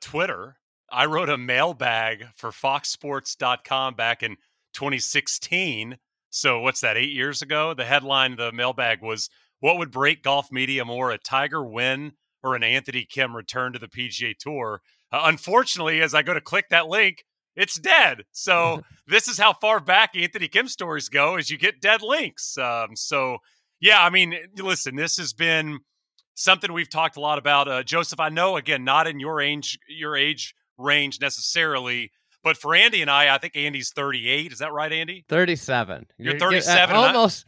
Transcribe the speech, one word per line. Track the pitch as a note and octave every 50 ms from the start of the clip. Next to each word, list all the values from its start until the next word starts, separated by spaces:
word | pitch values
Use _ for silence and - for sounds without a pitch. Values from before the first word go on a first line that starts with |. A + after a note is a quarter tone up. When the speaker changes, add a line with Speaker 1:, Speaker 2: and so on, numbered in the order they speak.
Speaker 1:
Twitter. | - - - D3+ F3 F#3+ C3 F2+ F#2+ B2 C3+ _ _ _ _ _ _ -
I | - B2 C3+
wrote | D#3 D#3 D#3+ F3+ D3
a | D3 B2+
mailbag | B2 B2 B2 B2+ D3 F3 E3 A#2+ C3 B2 A#2 A2+ A2+ A2 A2+ G2+ A#2 A#2+ G#2+
for | - - A2+
fox | A2 - - C3+ C#3 C#3+ - -
sports | - - - D3 C#3 C3+ - - -
dot | - C#3+ B2 B2+ B2 -
com | - C#3 C3 C3 C3 B2
back | A2 A#2 A#2 A#2 - A#2+
in | A2 G#2+ - _ _ _ _ _ _ -
twenty | - C#3 C#3+ C#3 B2
sixteen, | - - - D3 - - - - - - E3+ F3+ F#3+ E3+ B2 G#2+ A2 A#2 B2+ - _ _ _ _ _ _ -
so | - - C#3 B2 A#2
what's | A#2 C3 B2+ -
that, | - A#2 G#2+ A2+
eight | B2 D3 C#3+
years | C3 B2+ C#3+ C#3+ - D3+
ago? | C#3 D3+ D3+ D3+ E3 D#3+
The | B2+ B2
headline, | A#2 C3+ C#3+ C3+ C#3 C#3 C3+ C3 B2+ B2+ A#2
the | A#2+ A#2
mailbag | A2+ A#2 B2 B2+ B2+ B2 B2+ A#2 A2+ - G#2+
was, | A2 A2 G#2+ - - _ _ _ _ _ -
"What | - D3+ F3 F3+
would | E3+ C#3+
break | G#2+ B2+ C#3 C#3+ E3 D#3 -
golf | C#3 C#3 C#3+ C3+ -
media | C3+ C3 C3 C3 C3+ C3+ A#2+
more, | A#2 A#2+ B2 B2+ B2
a | A2+ G2+
Tiger | - - C3 C3+ C#3 D3+ D3+ D#3+ C#3+
win | A#2 G#2+ A#2 B2 C3 C3 C3+ D3 D3+ - _ _ _ _ _
or | - C3 B2+
an | A#2+ A#2
Anthony | A2+ A#2+ C3+ C3 - A#2+ B2+ A2+
Kim | - - C3+ C3+ B2 A#2
return | A#2 G#2+ - - B2+ B2+ B2+ B2
to | A#2+
the | A2+ G#2+
P | - A2+ B2 A#2+
G | - - A#2+ A#2
A | G#2
Tour?" | - - C#3+ D3+ C#3 A#2+ A2 G#2+ G2 _ _ _ _ _ -
Uh, | - C#3 D#3
unfortunately, | D#3+ D#3+ D3+ - F3+ F#3+ A#3+ C4 - - F#3 E3 D#3 D#3+ D#3
as | D#3+ D3+ B2+
I | D3+ C#3+
go | C#3 F3
to | D3+
click | - - - G3 F#3+ -
that | A#3 A3+ E3 D#3+
link, | F3 G#3+ G#3+ F#3+ F3+ - - _ _ _ _ _ -
it's | - G3 - -
dead. | E3 D#3 F#4 F4+ E4 B3+ E3+ C3 A2+ G2+ _
So | - - - G3 F3+ E3+ E3+ E3 E3 D#3 D3+ _ -
Speaker 2:
<laughs> | _ _ -
Speaker 1:
this | C#3 A3 - -
is | A#3 F3+
how | G#3 A3 F#3+
far | - - G#3+ A3 G#3
back | D3 C3+ F3+ G3+ A3 G3+ -
Anthony | F3+ E3+ F3 - G#3+ F3 D3+
Kim | - G#3 B3 B3+
stories | - - F#3+ E3+ D#3 D3 C3 -
go, | - C#3+ C#3+ D#3 F#3 F3+
is | D3 -
you | D#3 C3+
get | D3 G3 G#3+ -
dead | C3 G3+ A3 A3+
links. | G#3 G#3+ C4+ D#4+ C#4 F#3+ - - - - - C#3+
Um, | C3 B2 A#2+ A#2 A2+ G#2+ A2
so, | - - - D#3 C#3 C3 B2+ B2 A2+ _ _ _ _ _ _ _ -
yeah, | D#3+ G3 G#3+ G3+ F3
I | F3
mean, | F3 F#3+ F#3 E3+ E3+ E3+ E3 F#3 G3 G3+
listen, | F#3+ F#3+ F#3 - - - C3
this | C#3 D#3 E3 - -
has | F3 C3+ A2+
been | G#2+ E3 E3 E3 D#3+ D#3 D3+ D3+ C3+ _ _ _ _ _ _ _ _ _ _ _
something | - - G3+ F#3+ F#3 - G3 E3+
we've | E3+ E3+ -
talked | - D#3 D#3+ D#3 -
a | D3
lot | D3 D3 D3+ C#3+
about. | B2+ C#3+ D3 C#3 C#3 C#3+
Uh, | C3 B2+ C3
Joseph, | - - E3+ E3+ - - C3
I | D#3+ D#3
know, | D#3 E3 F3 F#3+ F#3+ D#3
again, | C3 - D3+ C3 B2+
not | C3+ C3+ D#3 D#3+
in | D#3+ D#3 C#3+
your | C3+ D#3 D#3+ D3+
age, | C#3+ C#3+ D3 D3 C#3 - - - _ -
your | D3+ D#3+ D#3 D3+ D3+ C#3
age | C#3 D3 D#3 A#2+ - - - _ _ _ _ -
range | B2 C#3+ C#3+ D3 C#3+ C#3 C3 -
necessarily, | C#3+ C#3 - - - - - E3+ E3 D#3+ D3 C3 B2+ B2 B2 A#2+ A#2 G2+ _ _ _ _ _ _ -
but | D#3+ D#3+ -
for | - C#3+ E3
Andy | F3 G#3 A#3 G#3+ F#3+
and | D#3 C#3+
I, | C#3 C#3 D3 C#3+ C3+
I | C3+
think | D#3 E3+ -
Andy's | D3 C#3+ D3 C#3 C#3 B2 -
thirty-eight. | - - C#3+ C#3 C3 B2 A2+ A#2+ C3 D3 D#3 D3+
Is | C3 G#2+
that | C#3 D#3 D3+
right, | D3 D3+ D#3
Andy? | D#3+ D#3+ E3 D#3+ F#3 F#3 D#3+ -
Speaker 2:
Thirty-seven. | D3+ E3 F#3 F3 E3+ C#3 - - C3 B2 A2+ F#2 F2+ C#2+ - _ _ -
Speaker 1:
You're | A2+
Speaker 2:
You're | C#3+ D3+
get-, | D3
Speaker 1:
thirty-seven, | F3 F#3 F#3+ F#3 - E3+ F3 F3+ F3+ F3 F#3
Speaker 2:
uh, | G#3+
Speaker 1:
and | B3 C4
I | G3
Speaker 2:
almost. | A#3+ A3+ G3 - - -